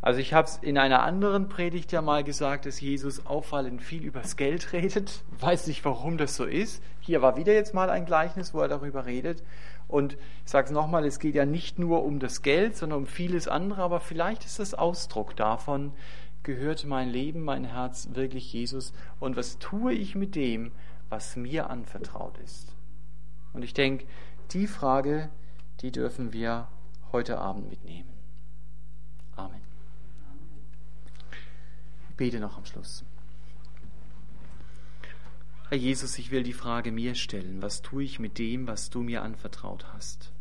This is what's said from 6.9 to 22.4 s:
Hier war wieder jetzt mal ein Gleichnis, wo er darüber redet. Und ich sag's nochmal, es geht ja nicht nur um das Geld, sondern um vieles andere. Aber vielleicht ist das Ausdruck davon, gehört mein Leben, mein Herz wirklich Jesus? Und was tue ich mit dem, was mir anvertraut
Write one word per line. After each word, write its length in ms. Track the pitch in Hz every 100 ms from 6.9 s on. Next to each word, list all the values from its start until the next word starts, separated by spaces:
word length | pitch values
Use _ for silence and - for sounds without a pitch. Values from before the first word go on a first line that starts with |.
| -
Hier 220 | - 165
war 160 | 131 127
wieder 160 | 170
jetzt 180 | 214 208
mal 160 | 185 185
ein 160 | 185
Gleichnis, 480 | 170 160 170 190 175
wo 80 | 156
er 80 | 147
darüber 380 | 143 143 135 123
redet. 360 | 123 147 165 - - - - -
Und 240 | 147 139 - - -
ich 60 | -
sag's 200 | 143 135
nochmal, 360 | 147 156 170 147
es 120 | 139
geht 160 | 156
ja 120 | 147 143
nicht 320 | 160 - -
nur 260 | 170 165
um 160 | - 147
das 220 | 131 -
Geld, 340 | - 147 220 -
sondern 220 | 160 151
um 80 | 135
vieles 420 | - 175 175 -
andere. 340 | 147 190 202
Aber 160 | 180 175
vielleicht 460 | - 165 170 220
ist 140 | - -
das 160 | 202
Ausdruck 640 | - 170 175 - - 104 -
davon, 580 | 107 117 - 143 143 143 - - - -
gehört 420 | - 127 143 156
mein 240 | 143 135 127
Leben, 340 | 123 143 160
mein 220 | 156 135
Herz 460 | 123 120 127 - -
wirklich 400 | 131 131 127 -
Jesus? 400 | 113 120 131 123 - - -
Und 160 | 139 123
was 220 | 123 -
tue 360 | - 202 247
ich 200 | 240 196
mit 200 | 196 196
dem, 380 | 175 131 113 117 - - - -
was 260 | 107 -
mir 360 | - 123 156 -
anvertraut 680 | 123 110 - - - - -